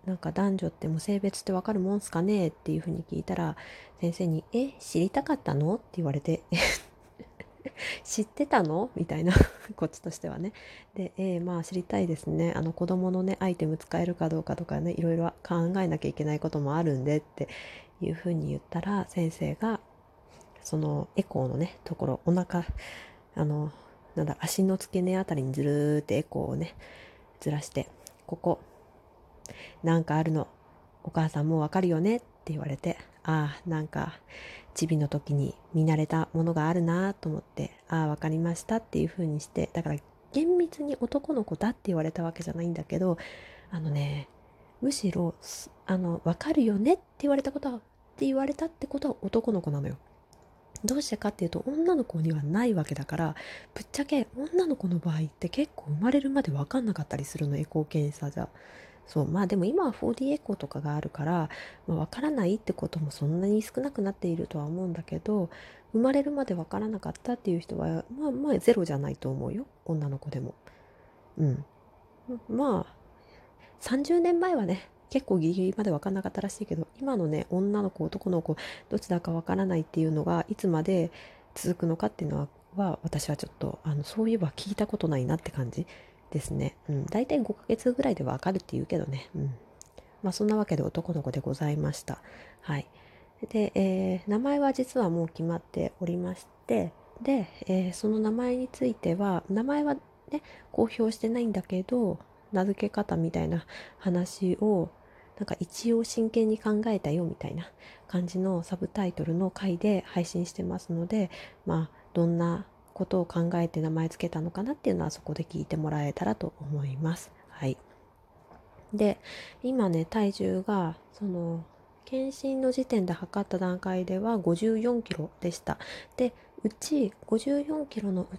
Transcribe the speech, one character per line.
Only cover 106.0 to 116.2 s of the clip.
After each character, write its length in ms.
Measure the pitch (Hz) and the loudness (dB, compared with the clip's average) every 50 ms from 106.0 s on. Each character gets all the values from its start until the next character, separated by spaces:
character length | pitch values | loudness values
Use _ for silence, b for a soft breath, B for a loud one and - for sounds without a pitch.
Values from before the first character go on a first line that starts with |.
| 233 | 2
真 280 | - - - 226 226 | 2 0 0 0 2
剣 180 | - 233 220 214 | 4 4 4 4
に 100 | 220 220 | 2 2
考 240 | - 214 208 208 220 | 2 2 2 2 2
え 120 | 233 214 190 | 2 0 0
た 140 | - 147 147 | 2 0 0
よ」 100 | 170 - | 0 0
み 120 | 165 - | -2 -4
た 100 | - - | -4 -6
い 80 | - - | -6 -6
な 160 | 160 170 - B B B B B B B - | -6 -8 -10 B B B B B B B -4
感 180 | - 180 180 | -2 -2 -2
じ 140 | 170 185 185 | -2 -2 0
の 240 | 185 190 185 170 165 | 0 0 0 0 -2
サ 100 | - 185 | -4 -6
ブ 140 | 175 196 - | -6 -6 -4
タ 180 | - - 196 | -2 0 -2
イ 60 | 180 - | 0 0
ト 120 | - 156 | -2 -2
ル 100 | 160 160 | 0 0
の 160 | 175 190 180 | 2 0 0
回 280 | - - 196 196 170 170 | 0 -2 -2 -2 0 2
で 240 | - 208 208 180 - - | 4 4 4 2 0 0
配 160 | - 180 170 | -2 -2 -2
信 220 | - - 175 175 | 0 -2 -4 -4
し 60 | - - | -4 -4
て 120 | - 180 | -6 -4
ま 160 | 175 180 180 | -4 -4 -6
す 120 | - - 170 | -4 -4 -2
の 140 | 165 170 | -2 -2
で、 240 | 185 220 220 196 175 B B B B B B - | 0 0 0 0 0 B B B B B B -4
ま 260 | - 165 160 160 B B | -2 0 0 0 B B
あ、 20 | B B - - | B B -4 0
ど 140 | 175 170 | 2 4
ん 120 | 170 170 170 | 4 4 4
な 280 | 170 170 170 - 196 - - - - - - | 2 2 0 -2 -4 -8 -16 -20 -20 -12 -8
こ 140 | - 185 | -6 -2
と 140 | - - 185 | 0 0 0
を 40 | 170 | 0
考 240 | 175 - 175 170 170 180 | 0 0 0 2 2 2
え 140 | 175 170 165 | 2 0 0
て 120 | - 160 | 0 0
名 80 | 156 156 | 0 0
前 180 | 160 160 160 160 | 2 0 0 -2
つ 100 | - - | -2 -4
け 100 | - 170 | -4 -4
た 120 | - 160 | -2 -2
の 100 | 156 175 | -4 -4
か 140 | - 185 202 | -4 -4 -4
な 80 | 247 294 | -4 -4
っ 20 | |
て 160 | - - - | -2 0 0
い 40 | 185 | 0
う 20 | |
の 80 | 175 160 | 2 0
は、 60 | 156 | -2
そ 120 | - - - | -4 -6 -6
こ 120 | - 151 | -6 -4
で 100 | - 160 | -4 -6
聞 160 | - - 156 | -6 -6 -6
い 40 | 147 | -6
て 120 | - 156 | -4 -2
も 140 | 156 156 156 | -2 -2 0
ら 140 | 156 147 147 | 0 0 0
え 80 | 143 139 | -2 -2
た 120 | - | -2